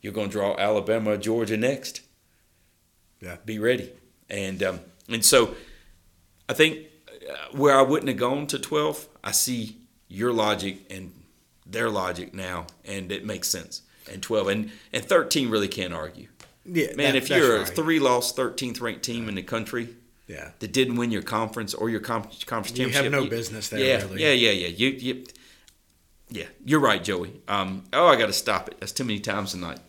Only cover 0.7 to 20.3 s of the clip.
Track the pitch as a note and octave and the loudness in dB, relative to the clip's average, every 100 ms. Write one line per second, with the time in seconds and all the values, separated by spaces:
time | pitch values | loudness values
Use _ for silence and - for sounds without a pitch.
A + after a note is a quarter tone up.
0.7 | G#2+ G2 A2+ G#2+ G#2 G#2 A#2 G#2+ G#2+ B2 | 2 2 0 2 0 0 0 2 2 0
1.7 | C#3+ - - _ _ _ _ _ _ _ | 0 -6 -14 _ _ _ _ _ _ _
2.7 | _ _ _ _ _ F2+ E2+ A2 A2 A2+ | _ _ _ _ _ -16 -14 -10 -2 2
3.7 | B2 - - _ _ _ G2+ F#2+ F#2+ F#2+ | 2 -2 -14 _ _ _ -6 -4 -2 -2
4.7 | F2 - _ - A2+ G#2 C3+ A2+ - - | -2 -12 _ -6 0 6 6 6 0 -18
5.7 | - _ _ _ _ _ _ - C3+ D#3 | -20 _ _ _ _ _ _ -8 4 4
6.7 | D#3 - _ - - - C#2 - C#3+ C#3+ | 4 -14 _ -20 -20 -14 -12 -10 2 6
7.7 | C3+ C3+ D#3 C#3+ G#2 B2 C#3 D3 C#3+ - | 8 6 4 0 0 0 0 -4 -6 -2
8.7 | D3+ D3+ D3 - - F#2+ - - A#2+ A2 | 0 0 -2 -10 -12 -4 -2 0 -2 -6
9.7 | - _ _ _ F#2 A#2+ A#2 G#2+ G2+ G2 | -12 _ _ _ -4 0 2 2 2 -2
10.7 | F#2+ - F#2+ F#2 - - _ _ _ - | -8 -16 -16 -16 -20 -20 _ _ _ -10
11.7 | G#2+ A#2 G#2 F#2 F2 F2+ F#2+ F#2 F2+ E2 | -4 -2 -2 -4 -6 -10 -10 -8 -8 -10
12.7 | _ - G2 F2+ G2 G#2 F#2+ - F2+ D#2+ | _ -10 -10 -6 -8 -6 -6 -4 -4 -6
13.7 | - _ _ - F#2+ - A2 G2 G2+ G#2+ | -14 _ _ -18 -12 -2 0 2 0 -2
14.7 | - - B2 - F#3 - D#3+ B2 G#2+ G2 | -10 -8 -8 2 2 4 0 2 0 0
15.7 | - F2+ E2 D#2 - - _ - _ - | -2 -6 -6 -10 -12 -20 _ -20 _ -6
16.7 | E3+ D#3 - D3 C3+ C3+ C3+ C#3 A2 G2 | -2 -2 0 2 2 4 6 6 6 2
17.7 | - D#3 D#3+ C3+ B2 A#2+ - B2+ - B2+ | -2 2 4 4 4 0 -2 -4 -2 -6
18.7 | A2+ A#2+ G#2 - A#2 A2+ G2 F2+ A2+ G#2+ | -6 -6 -6 -6 -6 -6 -6 -4 -6 -4
19.7 | B2 A#2 - _ _ - | -6 -6 -12 _ _ -18